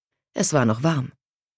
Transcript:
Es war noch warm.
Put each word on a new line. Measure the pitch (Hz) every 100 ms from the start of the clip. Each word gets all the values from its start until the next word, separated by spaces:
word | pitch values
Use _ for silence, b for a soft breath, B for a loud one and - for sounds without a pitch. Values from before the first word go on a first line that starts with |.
| _ _ _
Es | - 185
war | 147
noch | 117 113
warm. | 160 147 127 _ _ _ _